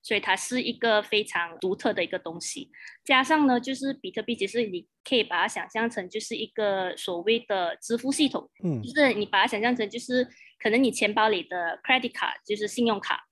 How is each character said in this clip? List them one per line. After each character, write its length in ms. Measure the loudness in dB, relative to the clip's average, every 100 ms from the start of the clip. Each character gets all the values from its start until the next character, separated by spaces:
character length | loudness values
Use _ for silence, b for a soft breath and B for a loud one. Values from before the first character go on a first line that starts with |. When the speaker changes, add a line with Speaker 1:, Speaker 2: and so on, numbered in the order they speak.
Speaker 1:
所 140 | -2 -2
以 40 |
它 140 | 0
是 280 | -2 0 -4
一 100 | -4
个 300 | -2 2 2
非 240 | 2 -2 0
常 340 | -4 -6 -4
独 160 | -4 -2
特 180 | -2
的 80 | -2
一 60 | -4
个 100 | -4
东 220 | -8 -10
西。 320 | -10 -10 -14 B B B
加 180 | 2 2
上 240 | 4 4 4
呢， 140 | 4
就 160 | 0 -4
是 180 | -4
比 160 | -6 -8
特 120 | -8
币， 120 | -4
其 140 | -4 -2
实 180 | -2 -2
你 220 | -6 -10 _
可 100 | 0
以 80 | 0
把 200 | 2 0
它 40 | -2
想 240 | -2 -6
象 200 | -2 -2
成 200 | -4 -6
就 120 | -8
是 160 | -6 -8
一 100 | -6
个 480 | -2 0 0 -2 -6
所 240 | -6 -2
谓 180 | 2 0
的 340 | 2 -2 -2 -6
支 160 | -4 -2
付 120 | -2
系 200 | 0 0
统。 200 | 0 -8 _
Speaker 2:
嗯。 180 | -4 -2
Speaker 1:
就 80 | -2 4
是 180 | 4
你 120 | 4 0
把 160 | 2
它 40 | 2
想 160 | 2
象 140 | 0 0
成 120 | -2
就 100 | -6
是 260 | -2 0 0 B B _
可 120 | 2
能 120 | 4
你 80 | 4
钱 240 | 2 0
包 140 | 4 4
里 160 | 2
的 340 | -2 -4 -4 -4
credit 300 | 2 2 2
card， 220 | -4 -4 -4 -6
就 100 | -4
是 100 | -4
信 220 | 0 2
用 100 | 2
卡 240 | -2 -6 -6